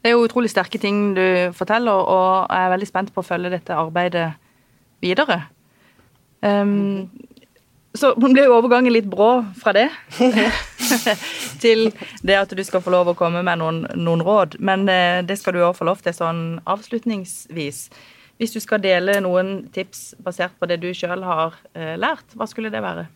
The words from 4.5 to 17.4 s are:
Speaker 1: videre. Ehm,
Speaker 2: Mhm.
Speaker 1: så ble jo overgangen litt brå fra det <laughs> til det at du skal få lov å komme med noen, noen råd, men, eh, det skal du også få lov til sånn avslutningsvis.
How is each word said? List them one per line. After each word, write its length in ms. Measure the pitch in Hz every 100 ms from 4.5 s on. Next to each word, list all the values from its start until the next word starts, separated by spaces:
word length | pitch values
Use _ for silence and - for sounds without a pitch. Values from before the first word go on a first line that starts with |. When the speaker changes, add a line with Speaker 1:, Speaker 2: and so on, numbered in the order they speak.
| _ _ _ _ _
Speaker 1:
videre. 400 | 180 185 294 175 151 _ _ _ _ _ _ _ _ _
Ehm, 280 | 208 202 202
Speaker 2:
Mhm. 380 | 202 202 196 185 - - - _ _ _ _ _
Speaker 1:
så 200 | - 277 254
ble 280 | 254 262 277
jo 80 | 240
overgangen 340 | 240 247 254
litt 120 | 233 202
brå 340 | 185 214 247 220 185
fra 160 | 220
det 180 | 202 262 - - -
<laughs> 1400 | 254 220 214 - - - 247 254 233 208 - - - -
til 300 | 233 226 220 - - -
det 100 | - 196
at 120 | 196 190
du 60 |
skal 160 | 190 185
få 100 | 180
lov 180 | 180 175
å 60 | 175
komme 260 | 170 170
med 140 | 180 170
noen, 220 | 160 165 165
noen 280 | - 170 165
råd, 320 | 165 208 170 -
men, 300 | 190 190 196
eh, 320 | 185 175 180
det 140 | 180 196
skal 140 | -
du 80 | 175
også 180 | 175 180
få 60 |
lov 160 | 170 196
til 100 | -
sånn 280 | 170 165 165 165 165 -
avslutningsvis. 1200 | 196 214 233 233 208 185 -